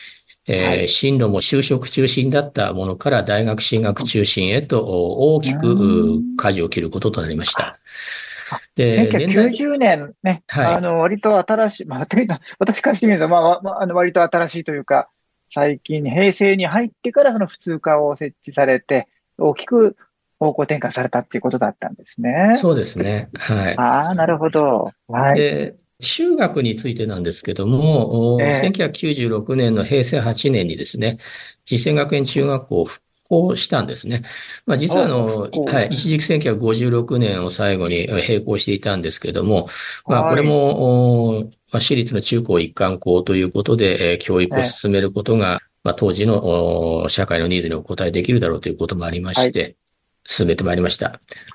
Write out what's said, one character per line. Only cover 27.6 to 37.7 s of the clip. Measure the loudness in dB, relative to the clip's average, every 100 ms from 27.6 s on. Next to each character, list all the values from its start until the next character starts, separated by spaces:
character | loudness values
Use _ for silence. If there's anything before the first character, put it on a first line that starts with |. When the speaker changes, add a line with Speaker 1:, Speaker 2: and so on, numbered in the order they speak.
| 0
Speaker 1:
も、 | 2 4 4 2 2 2 2
お、 |
Speaker 2:
え | 2
え。 | 2
Speaker 1:
千 | 0
九 | 0
百 | -2
九 | -2 -4
十 | -2 -2
六 | -2 -2 0
年 | 2
の | 0
平 | 2 2
成 | 2 0
八 | -2 0 0
年 | 0 0
に | -4
で | -8
す | -4
ね、 | -4 -4 -10 -18 -20 -20 -4
実 | -2 0
践 | 0
学 | 0 0
園 | 0
中 | 0 0
学 | -2 -2
校 | -2
を | -2
復 | -6 _ _ _ 2
興 | 2 0
し | 0
た | -2
ん | -2
で | -6
す | -6
ね。 | -6 -6 -14 -16 -10 -2
ま | 0
あ、 |
実 | 2 2
は | 2
あ |
の、 | 0 0
Speaker 2:
お、 | -2 -4
復 |
興。 | -4 0
Speaker 1:
は | 0
い、 | 0
一 | -2 0
時 | -2
期 | 0
千 | 0
九 | 0
百 | 0
五 | 0
十 | 0 2
六 | 0 0 0
年 | 0 0
を | -4
最 | -2 0